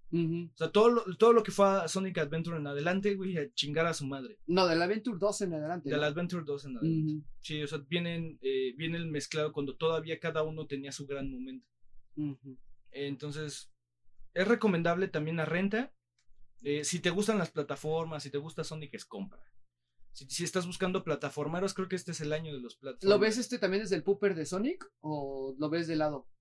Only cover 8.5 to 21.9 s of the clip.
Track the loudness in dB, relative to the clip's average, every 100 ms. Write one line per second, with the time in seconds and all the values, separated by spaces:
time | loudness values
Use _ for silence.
8.5 | 0 -2 -2 -4 -2 -2 -4 -4 -2 -2
9.5 | -2 -6 -2 0 0 -2 -6 -2 -2 -2
10.5 | -4 -6 -8 -8 -10 -8 -6 -4 -6 -8
11.5 | -10 -16 _ -18 -18 -12 -6 -4 -6 -12
12.5 | -16 -18 -20 -14 -8 -6 -6 -6 -6 -8
13.5 | -8 -14 -20 _ _ -20 -16 -6 0 4
14.5 | 4 4 4 2 2 0 0 -2 0 0
15.5 | 2 2 0 -2 -10 _ _ -20 -20 -20
16.5 | -8 -2 -2 0 0 2 2 2 2 0
17.5 | -2 -4 -4 -2 -2 -2 -6 -6 -6 -6
18.5 | -6 -8 -8 -10 -12 -12 -10 -10 -10 -18
19.5 | -20 -20 _ _ _ -16 -16 -8 -4 -2
20.5 | -2 -4 -2 -2 -2 -2 -4 -4 -4 -2
21.5 | 0 -2 -2 -4